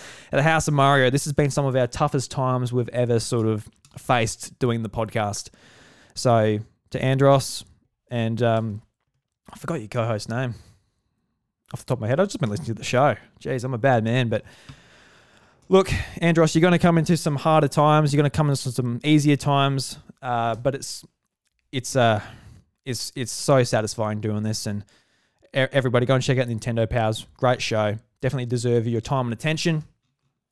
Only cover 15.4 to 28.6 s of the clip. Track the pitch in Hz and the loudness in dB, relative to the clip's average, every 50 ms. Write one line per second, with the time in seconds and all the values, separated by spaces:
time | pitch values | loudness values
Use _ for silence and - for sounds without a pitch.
15.4 | _ _ _ _ _ - 185 190 190 - - - - - - - 170 170 165 165 | _ _ _ _ _ 2 4 4 4 2 -2 -4 -4 -8 -6 -2 0 2 4 4
16.4 | 160 156 - 165 170 180 175 165 - 175 170 165 156 - 175 151 - 170 147 135 | 4 4 4 4 4 4 4 4 4 4 4 4 4 2 0 0 0 -2 -2 0
17.4 | - 160 156 156 147 139 - 160 147 151 151 151 156 143 143 147 147 143 - - | 2 2 4 4 4 2 2 2 4 6 6 4 4 4 2 2 2 2 2 0
18.4 | 151 143 139 - - 135 117 - 127 120 120 120 - 151 156 151 143 147 143 139 | 2 2 0 -2 -4 -4 -4 -4 -2 -2 -4 -2 2 4 4 4 4 4 2 2
19.4 | - 147 143 139 139 139 139 135 127 - - - - - - _ - 123 120 117 | 2 0 2 2 2 0 0 -2 -4 -8 -10 -16 -20 -20 -18 _ -6 -4 -2 -2
20.4 | 117 117 113 104 123 139 127 135 127 - - - - - _ _ _ _ _ _ | -2 -2 -2 -2 -2 -4 -4 -4 -8 -12 -12 -14 -16 -20 _ _ _ _ _ _
21.4 | _ _ _ _ _ _ - 131 - - - 131 117 117 110 104 - - - - | _ _ _ _ _ _ -8 -8 -6 -2 0 2 4 4 2 0 -2 -8 -16 -20
22.4 | - - - - _ _ _ _ - 135 120 - - - - 139 120 - - - | -20 -20 -20 -20 _ _ _ _ -10 -8 -8 -8 -8 -10 -8 -8 -8 -8 -8 -2
23.4 | - - 143 131 123 - - 113 110 107 - - 110 107 107 107 104 107 107 104 | 2 4 4 4 4 2 0 -2 -2 -2 -4 -4 -4 -4 -4 -4 -4 -4 -4 -2
24.4 | 107 110 107 - - 107 104 104 - _ _ _ _ _ _ _ _ _ _ _ | -2 -4 -4 -4 -6 -6 -8 -8 -10 _ _ _ _ _ _ _ _ _ _ _
25.4 | _ _ - 139 131 - - 139 123 131 117 120 123 117 135 127 127 - 135 127 | _ _ -2 -2 -2 0 0 0 0 2 2 2 2 2 2 2 2 2 0 0
26.4 | 127 120 117 104 - 123 117 113 113 - 123 123 113 110 110 - - - _ - | 0 -2 -4 -6 -4 -2 0 0 0 0 0 0 0 0 -2 -4 -8 -16 _ -2
27.4 | 131 123 127 123 - - 117 107 107 104 104 110 - _ _ _ - 127 135 131 | 0 0 0 0 -2 -2 0 0 0 0 -2 -6 -10 _ _ _ -4 -4 -2 -4
28.4 | 123 117 123 120 | -4 -4 -4 -2